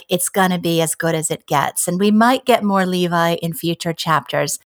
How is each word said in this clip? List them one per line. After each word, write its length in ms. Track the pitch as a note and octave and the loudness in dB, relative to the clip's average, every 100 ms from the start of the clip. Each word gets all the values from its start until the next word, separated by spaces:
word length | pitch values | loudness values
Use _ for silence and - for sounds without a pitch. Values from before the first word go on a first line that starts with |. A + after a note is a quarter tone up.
| - | -4
it's 200 | F3 - | -4 -2
gonna 300 | G3+ F#3 F3+ | 0 2 2
be 220 | E3+ E3 | 0 0
as 160 | D#3+ - | 0 -2
good 180 | E3 | -2
as 160 | D#3+ D3+ | -2 -2
it 160 | D#3+ - | -6 -2
gets. 400 | D3 - - - | 0 0 -2 -4
And 140 | F3+ | 0
we 100 | G3+ | 2
might 360 | G#3+ A#3 C4 - | 4 4 2 2
get 180 | A#3 | 2
more 200 | G3+ G3 | 2 0
Levi 500 | F#3 F3+ F3 E3+ E3+ | 0 0 0 2 0
in 180 | E3+ E3 | 0 -4
future 400 | D#3+ E3 E3 E3+ | -4 -4 -4 -4
chapters. 680 | E3 - D#3 - C#3+ C#3+ - _ | -6 0 0 0 -4 -4 -6 _